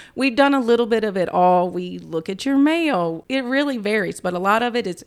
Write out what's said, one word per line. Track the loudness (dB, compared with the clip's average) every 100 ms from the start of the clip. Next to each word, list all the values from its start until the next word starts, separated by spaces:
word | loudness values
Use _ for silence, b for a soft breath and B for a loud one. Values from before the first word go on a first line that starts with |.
| B
we've | -2 0
done | 4 4
a | 4
little | 2 2 2
bit | 0
of | -2 -2
it | 0
all. | 4 4 4 2
We | -4 -8 -10
look | -8 -8 -6
at | -6 0
your | 2
mail. | 4 2 0 0 -2 -4 -6
It | -4
really | -2 -2 -2 -2
varies, | -2 -2 -2 -6
but | -6
a | -2
lot | 0 0
of | 0
it | -4 -6
is | -8